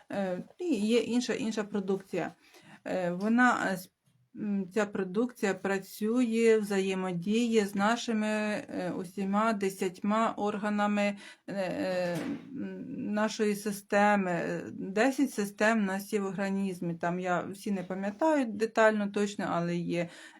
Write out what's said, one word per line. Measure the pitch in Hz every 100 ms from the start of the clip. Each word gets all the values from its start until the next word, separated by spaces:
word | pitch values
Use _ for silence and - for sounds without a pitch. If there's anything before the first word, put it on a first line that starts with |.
| -
Е, | 202 190 180 - -
і | 359
є | 220 214 240
інша, | - 240 247
інша | - 226 214
продукція. | 208 208 190 196 - 180 165 - _ - - -
Е, | - 185 175
вона, | 175 208 233 247 - 190
е, |
с-, | 185 - _ _ _ _ -
м, | 214 202 180
ця | 214 202
продукція | 202 185 190 247 - 202
працює, | 190 196 196 190 - 214 240 240 226 226 220
взаємодіє | 208 202 190 190 185 175 190 220 240 226 202
з |
нашими, | 202 202 240 240 220 214
е, | 214 214 208 - 190 180 -
усіма | 180 202 196 202 226
десятьма | 208 196 190 190 180 202 220 226 -
органами, | 208 208 208 208 208 208
е, | 202 202 - - -
е, | 196 180 - 185 180 180 175 - - - -
м, | 190 185 - - 202
нашої | 208 214 214 208 202
системи. | 214 202 - 202 208 202 185
Е, | 170 156 170 -
десять | - 185 190 262 262 269
систем | - 202 202 214 226
в |
нас | 196 196 202
є | 208
в |
організмі. | 196 185 196 196 196 180 170
Там | 165 170 180
я | 180 175
всі | - 190 214
не | 196
пам'ятаю | 180 202 196 220 320 302 240
детально | 202 220 226 220 214 202
точно, | 202 208 202 175
але | 170 170 175
є, | 170 170 170 - -